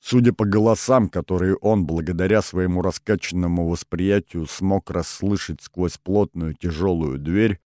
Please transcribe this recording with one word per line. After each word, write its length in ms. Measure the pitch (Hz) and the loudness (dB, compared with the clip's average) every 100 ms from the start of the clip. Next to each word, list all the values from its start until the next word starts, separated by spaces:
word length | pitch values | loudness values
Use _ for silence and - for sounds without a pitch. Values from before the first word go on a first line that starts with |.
Судя 320 | - 123 120 | 2 4 4
по 120 | - | 2
голосам, 640 | 104 104 110 110 - 127 101 | 2 4 4 2 2 2 2
которые 480 | 90 - 90 92 95 | -2 -2 0 0 2
он, 280 | 104 107 | 2 2
благодаря 560 | 80 82 80 85 92 107 | 0 -2 -2 -2 2 2
своему 400 | - 90 92 90 | 0 -2 0 0
раскачанному 880 | 90 - - 101 - 90 87 87 85 | -2 -4 -2 -2 -2 -2 0 0 0
восприятию, 800 | 85 - 85 92 101 - 87 78 | -4 -4 -4 0 0 -2 -8 -8
смог 440 | - 95 98 - | -4 0 0 -2
расслышать 720 | 92 80 - 98 101 - 78 | -6 -6 -4 -2 -2 -4 -12
сквозь 380 | - - 90 - | -12 -4 -4 -4
плотную 560 | - 101 98 87 80 | -2 0 0 -2 -6
тяжёлую 640 | 73 90 78 95 85 78 67 | -4 -6 -2 0 0 -2 -4
дверь 420 | 73 95 110 95 | -2 2 2 0